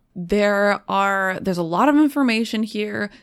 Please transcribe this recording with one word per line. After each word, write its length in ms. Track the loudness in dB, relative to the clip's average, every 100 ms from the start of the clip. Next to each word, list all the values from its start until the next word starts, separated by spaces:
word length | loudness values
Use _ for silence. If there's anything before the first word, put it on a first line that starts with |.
| _ -12
There 640 | -4 0 2 2 2 0 -2
are, 480 | -2 0 0 -2 -2
there's 200 | -4 -2
a 40 |
lot 240 | -2 2 4
of 80 | 4
information 680 | 2 2 0 0 -2 -4
here. 480 | -4 -4 -6 -6 -8 -10